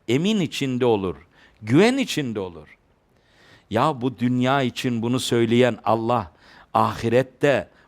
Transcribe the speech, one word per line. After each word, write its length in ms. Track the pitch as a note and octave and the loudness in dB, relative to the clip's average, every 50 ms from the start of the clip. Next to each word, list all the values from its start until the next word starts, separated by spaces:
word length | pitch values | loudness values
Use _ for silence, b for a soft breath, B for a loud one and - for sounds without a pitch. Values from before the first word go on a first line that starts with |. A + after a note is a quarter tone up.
| - - | -4 -2
emin 320 | A#2+ C#3+ E3+ G#3 A3 G3 | 0 0 2 0 0 0
içinde 460 | D#3 - - - C#3 C3 B2+ A#2+ B2+ | -2 -2 -4 -6 -4 -4 -2 0 2
olur, 300 | A#2+ A2 G2+ F#2+ F2+ D#2+ - - _ b b b b b b | 2 2 2 0 -4 -6 -8 -16 _ b b b b b b
güven 360 | A2 G#2+ B2+ D#3+ G#3 B3 C4 C#4 | -4 2 4 6 6 4 2 0
içinde 420 | A#3 - - D3+ C#3 A#2+ G#2+ G#2+ | -4 -4 -4 -4 -4 -4 -6 -6
olur. 380 | F#2+ F2+ D#2+ D2+ D2+ - - _ _ _ _ _ _ _ b b b b b b b b b b b b | -8 -8 -12 -18 -20 -20 -20 _ _ _ _ _ _ _ b b b b b b b b b b b b
Ya 300 | G2+ A2+ C#3 D#3+ D3 A#2+ | 0 2 2 2 0 -2
bu 180 | A#2+ C3 G#2 - | -4 -4 -4 -2
dünya 440 | A#2+ B2 B2 B2 B2 B2+ C#3 C#3 | -2 0 0 0 2 2 2 0
için 400 | C3 A#2+ - - - B2+ A#2+ A2+ | 0 -2 -4 -4 -4 -4 -4 -2
bunu 180 | A2+ A#2+ B2+ C3 | -2 -2 -2 -2
söyleyen 580 | - - B2 A#2 A#2 A2 A#2 A#2+ B2 A#2+ A2 - - | -2 0 0 2 2 4 4 4 4 4 2 -2 -2
Allah 480 | G#2 A2+ A2+ A2+ A#2 B2 A#2 F#2+ - b b b b b b b b - | 0 0 0 0 -2 -2 -2 -4 -8 b b b b b b b b 0
ahirette 920 | A2 A2 A2+ A2 - A#2 A2+ A#2 B2+ C3+ - - - D3 C#3+ C3 G#2 F2 b b b b | 0 0 0 -2 -4 -2 0 0 0 0 -2 -6 -2 0 0 2 0 -2 b b b b